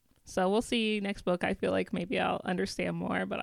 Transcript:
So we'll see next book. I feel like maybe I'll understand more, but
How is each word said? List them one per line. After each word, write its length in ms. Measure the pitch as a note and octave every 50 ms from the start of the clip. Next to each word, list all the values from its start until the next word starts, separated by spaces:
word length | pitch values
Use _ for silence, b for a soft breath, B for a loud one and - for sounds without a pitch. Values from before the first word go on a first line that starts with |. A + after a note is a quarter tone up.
| _ _ _ _ _ -
So 200 | - G3 F#3 F#3
we'll 120 | G3+ A3
see 360 | B3 - B3 A#3 A3 G#3+ G#3+ G#3
next 220 | G3 G3 G3+ -
book. 200 | - - F3+ F3+ -
I 100 | F#3+ G3
feel 160 | - - F3+
like 220 | F#3 F#3+ F3+ -
maybe 260 | - - F3 - - F#3
I'll 220 | - - - - -
understand 520 | - F#3 F3+ F#3+ F#3+ - - F3+ F3 E3+
more, 300 | E3+ F3+ F#3 F#3 F#3 F#3
but 120 | G3 - -